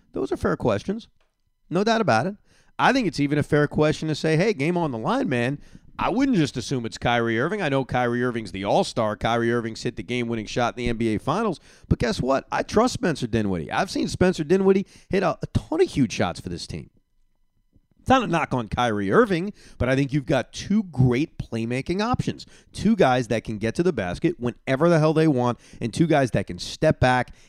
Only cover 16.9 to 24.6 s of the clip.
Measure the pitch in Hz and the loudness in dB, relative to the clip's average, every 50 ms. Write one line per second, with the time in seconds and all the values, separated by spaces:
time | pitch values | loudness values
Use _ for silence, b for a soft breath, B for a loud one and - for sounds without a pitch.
16.9 | _ _ _ _ _ _ _ _ _ _ _ _ _ _ _ _ _ _ _ _ | _ _ _ _ _ _ _ _ _ _ _ _ _ _ _ _ _ _ _ _
17.9 | _ _ _ - 254 262 208 165 170 160 135 - 135 123 113 95 - 123 120 117 | _ _ _ 2 4 4 4 2 0 0 0 0 -2 -4 -4 -4 -2 0 0 0
18.9 | 107 104 101 95 123 208 247 196 185 160 185 208 B B B B B B 123 123 | 0 0 0 2 4 4 4 4 0 -2 -2 -6 B B B B B B -2 0
19.9 | 135 135 143 127 135 151 123 - 143 120 - - - - - - 196 220 196 180 | 0 0 0 0 -2 -4 -2 0 -2 -2 -2 -4 -10 -14 -4 0 0 0 0 -2
20.9 | 143 123 127 127 120 131 160 - - - - - 117 113 113 117 123 131 131 - | 0 2 2 4 4 0 -2 -4 -6 -10 -10 -8 -6 -6 -4 -4 -4 -4 -4 -4
21.9 | 175 196 214 240 254 - - - - - - b b b b b - - - 208 | -4 -2 0 0 0 -2 -2 -4 -8 -8 -14 b b b b b -10 -2 2 2
22.9 | 226 180 165 131 127 131 120 104 117 110 - - 110 98 107 113 - - 170 165 | 4 6 6 4 4 2 0 0 -2 -2 -2 -4 -6 -4 -4 -2 -2 0 0 0
23.9 | 139 113 92 90 107 - - - - - 120 120 - - | 0 0 -4 -4 -4 -2 -2 -2 -2 -2 -6 -6 -6 -6